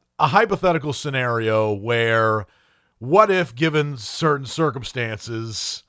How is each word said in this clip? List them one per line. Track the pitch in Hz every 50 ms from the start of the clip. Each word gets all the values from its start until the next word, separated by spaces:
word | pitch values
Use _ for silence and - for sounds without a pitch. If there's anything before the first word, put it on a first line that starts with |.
| _ _ _ -
a | 151
hypothetical | 139 175 208 233 190 196 175 180 180 165 156 131 151 127
scenario | - - 147 135 127 123 120 117 117 113 110 110 110 110 107 104
where | 98 104 117 117 117 117 117 113 113 113 110 107 107 101 - _ _ _ _ _ _ _ _ _ -
what | 113 127 170 208 214 202
if, | 190 185 170 - 117
given | 127 160 165 151 151 147 147 139
certain | 120 104 - - - 165 151 143 139 135
circumstances, | 113 - 160 160 147 110 135 110 - - 127 117 113 110 104 - 117 117 113 113 113 104 - - - - - -